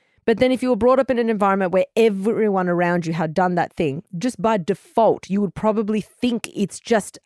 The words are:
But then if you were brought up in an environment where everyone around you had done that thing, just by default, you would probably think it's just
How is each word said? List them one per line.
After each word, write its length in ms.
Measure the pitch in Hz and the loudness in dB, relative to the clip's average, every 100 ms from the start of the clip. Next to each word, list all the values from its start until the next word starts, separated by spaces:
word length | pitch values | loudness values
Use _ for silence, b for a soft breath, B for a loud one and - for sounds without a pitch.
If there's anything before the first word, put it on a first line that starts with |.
| _ _ - | _ _ -2
But 120 | 220 | 2
then 140 | 254 | 2
if 100 | 254 | 2
you 80 | 254 | 0
were 60 | 240 | 2
brought 220 | 240 262 | 2 2
up 120 | 262 | 2
in 80 | 240 | 0
an 100 | 226 | 0
environment 440 | 214 196 196 185 | 0 0 0 0
where 120 | 185 185 - | 0 0 2
everyone 680 | 226 196 196 208 214 190 180 | 2 2 -2 0 0 0 0
around 380 | 175 175 175 | 0 0 0
you 80 | 165 | -2
had 220 | 165 160 | -4 -2
done 220 | 156 180 175 | 0 0 0
that 180 | 156 | -2
thing, 280 | - 160 139 - 175 | -2 -4 -4 -8 -6
just 240 | 247 - | -6 -4
by 160 | 220 220 | -2 -2
default, 720 | 160 190 - - 214 143 - | -2 -6 -4 2 2 2 -2
you 140 | 196 | -2
would 120 | 202 | -2
probably 460 | - 220 214 208 214 | -2 -2 0 -2 -4
think 480 | - _ 247 226 - | -6 _ -2 -2 -6
it's 260 | - 196 - | -6 -6 -6
just 380 | - 226 - - | -2 -2 -2 -6